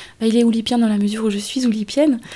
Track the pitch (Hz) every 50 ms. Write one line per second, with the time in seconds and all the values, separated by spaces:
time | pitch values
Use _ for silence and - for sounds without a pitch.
0 | - - - _ 226 226 220 240 240 233 226 226 220 - 247 240 233 220 214 202
1 | 202 202 208 220 220 220 202 202 208 - - 269 254 240 214 220 208 - - 277
2 | 302 311 254 233 - - -